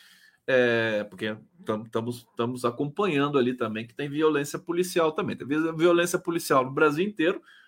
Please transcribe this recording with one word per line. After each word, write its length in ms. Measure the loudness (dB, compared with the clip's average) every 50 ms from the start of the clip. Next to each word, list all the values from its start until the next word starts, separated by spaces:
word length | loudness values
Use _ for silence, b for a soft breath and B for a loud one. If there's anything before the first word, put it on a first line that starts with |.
| b b b b b b b b _
É, 600 | 0 2 4 4 4 2 2 2 0 0 -2 -4
porque 320 | -6 -8 -6 -6 -6 -6 -8 -12 _ _ -10 -6
tam-, 220 | -4 -4 -4 -4
tamos, 420 | -4 -4 -4 -4 -4 -6 -10 -12 _ _
tamos 300 | -4 -4 -4 -2 -2 -2
acompanhando 720 | -2 -2 -2 -6 -4 -4 -2 -2 0 2 0 0 2 2
ali 160 | 2 2 2 0
também 340 | -2 -4 -4 -4 -6 -8
que 60 | -10 _
tem 160 | -10 -8 -6
violência 500 | 0 2 2 2 2 2 -2 -4 -8 -8
policial 540 | -6 -4 -2 -2 -2 0 0 2 2 2 0
também. 240 | -2 -4 -4 -4
Tem 100 | -6 -6
vi-, 240 | -4 -2 -2 -2 -2
violência 480 | 0 2 4 4 4 4 2 0 -2 -4
policial 460 | -2 -4 -4 -4 0 2 2 2 2
no 60 | 2
Brasil 360 | 2 2 2 2 2 0 -2
inteiro, 340 | -2 -2 0 0 0 0 b b b b b b